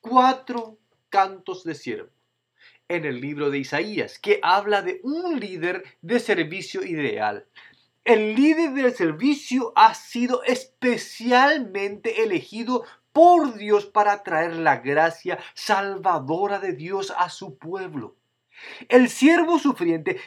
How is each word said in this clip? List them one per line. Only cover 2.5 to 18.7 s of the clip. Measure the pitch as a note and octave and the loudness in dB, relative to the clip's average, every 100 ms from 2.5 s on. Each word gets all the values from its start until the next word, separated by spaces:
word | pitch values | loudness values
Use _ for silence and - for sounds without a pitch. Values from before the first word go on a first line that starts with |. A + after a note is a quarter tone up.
| _ - _ - | _ -20 _ -8
en | F3 | -6
el | D3+ B2 | -4 -8
libro | C#3 D3 D3 | -8 -4 -2
de | C#3+ | -2
Isaías, | C3 D3 G#3 F#3+ G#2 - | -4 -4 -4 -4 -6 -6
que | G#3 G3+ | -2 0
habla | - G3 G3+ G3+ | 2 0 2 -2
de | F3+ F#3 | -2 -6
un | C4 D#4+ F4+ C#4 | -6 -6 -4 -6
líder | G3 F3+ F3 F#3 - _ | -6 -6 -6 -6 -10 _
de | E3 A#3+ | -2 -2
servicio | A#3 F#3 D#3 F#3+ - - | 0 0 -2 -6 -10 -8
ideal. | F#3+ D#3+ C3 G#2+ G#2+ G#2 - - - _ _ _ | -6 -4 -4 -2 -4 -4 -12 -20 -20 _ _ _
El | - A3 G#3+ | 2 4 2
líder | A3 D4 D#4 D#4+ | 2 4 4 0
del | C4+ B3+ A#3+ | 0 0 0
servicio | E3+ D#3 C#4 C#4+ - B3+ A#3 - | -2 0 -2 -2 -2 -4 0 6
ha | A3 | 4
sido | - - A#3+ B3 B3 | 4 -10 -4 -2 -2
especialmente | A#3+ B3+ - - B3 A3+ - - A#3 B3 C#4 D4+ G#3 G3 G3 G#3 A3+ G#3+ | -2 -2 -4 -4 -2 -2 -4 -8 2 4 6 2 -2 -6 -6 -6 -6 -2
elegido | A3 E3 - A3 A#3 B3+ - - _ | 0 -2 -6 -10 -4 -4 -6 -20 _
por | D4 F4 F4 C#4 | 6 8 8 4
Dios | G#3+ G#3 G#3 G3+ | -4 2 2 2
para | G#3+ G#3 G3+ | 2 2 0
traer | - D#3+ E3+ E3 | -2 -2 -2 0
la | D#3+ C3 | 0 2
gracia | C3 D3 E3 E3 F3+ F3 - | 0 2 2 0 -8 -8 -10
salvadora | - - G3 G3 F#3+ F#3 E3 C3+ E3 G3+ G3 | -10 -2 -2 -2 -4 -2 -2 -2 -2 -2 -4
de | F#3+ | -4
Dios | C#3+ E3 G3 G3 E3+ | -6 -6 -6 -6 -4
a | F3+ | -4
su | - F#3+ C3 | -6 -16 -16
pueblo. | D#3+ F#3+ F#3 D3 G#2+ _ _ _ _ - - | -12 -10 -10 -10 -12 _ _ _ _ -20 -20